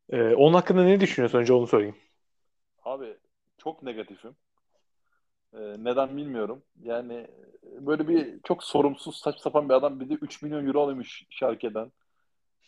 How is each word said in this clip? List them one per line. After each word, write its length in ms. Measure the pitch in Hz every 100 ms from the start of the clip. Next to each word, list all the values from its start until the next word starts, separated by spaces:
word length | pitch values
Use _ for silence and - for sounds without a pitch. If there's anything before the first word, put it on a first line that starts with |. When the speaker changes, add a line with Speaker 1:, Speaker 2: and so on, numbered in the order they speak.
| -
Speaker 1:
E, 240 | 123 113
onun 200 | 131 151
hakkında 300 | 175 175 185
ne 160 | 180 196
düşünüyorsun? 380 | 190 - 120 123
Önce 140 | 120
onu 140 | 123 120
sorayım. 280 | 113 104 - _ _ _ _ _ _ _ _ 117
Speaker 2:
Abi 280 | 135 117 - _ _ _ _
çok 260 | 160 156
negatifim. 520 | 135 110 101 95 113 - _ _ _ _ _ _ _ _ _ _ _
Ee, 40 | 113 104 104
neden 400 | 120 127 135 143
bilmiyorum. 460 | 147 117 104 131 _ 85
Yani, 300 | 117 117 123
e, 720 | 120 - - - - - 123 139
böyle 220 | 156 156
bir 320 | 165 123 -
çok 200 | - 175
sorumsuz, 520 | - 147 143 139 151 -
saçma 220 | 147 -
sapan 280 | 139 147 143
bir 40 |
adam. 260 | 131 143 135
Bir 100 | 131
de 40 |
üç 280 | 156 - -
milyon 260 | 151 151 139
euro 140 | 143
alıyormuş 420 | 143 131 - - -
Schalke'den. 640 | - 127 110 117 107 117 _ _ _ _ _ _ _